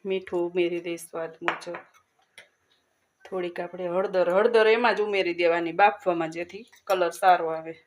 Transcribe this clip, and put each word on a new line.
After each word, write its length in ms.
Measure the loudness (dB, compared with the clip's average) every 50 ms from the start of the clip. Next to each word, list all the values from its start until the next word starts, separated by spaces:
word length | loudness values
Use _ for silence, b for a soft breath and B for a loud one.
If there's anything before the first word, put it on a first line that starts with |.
| _
મીઠું 380 | -6 -6 -6 -6 -6 -4 -4 -4 -2
ઉમેરી 340 | -2 -2 -2 -2 -2 -6 -8
દઈએ 140 | -8 -10 -10
સ્વાદ 300 | -12 _ -10 -10 -10 -10 -12 _ -6
મુજબ. 340 | -6 -6 -6 -12 -14 -14 -14 -16 _ _ _ _ _ _ _ _ _ _ -20 -20 _ _ _ _ _ _ _ _ _ _ _ _ _ _ _ _
થોડીક 320 | -10 -8 -8 -6 -6 -8 -10
આપણે 240 | -12 -10 -10 -8 -6 -2 -2
હળદર, 340 | -2 -2 0 0 0 2 4 4
હળદર 320 | 4 4 4 4 6 6 6
એમાં 240 | 4 4 4 0 2
જ 100 | 0 -2
ઉમેરી 300 | 0 0 0 0 0 0 2
દેવાની 380 | 2 2 2 2 -2 -2 2 4
બાફવામાં, 540 | 4 4 4 2 -2 -2 -2 -2 -4 -6 -6
જેથી 280 | -10 -12 -12 -14 -20 -20 _ _ _ _ -2
કલર 240 | 0 0 0 -2 -2 2
સારો 260 | 4 4 4 4 2 -4 -6
આવે. 200 | -6 -8 -12 -16 -16 _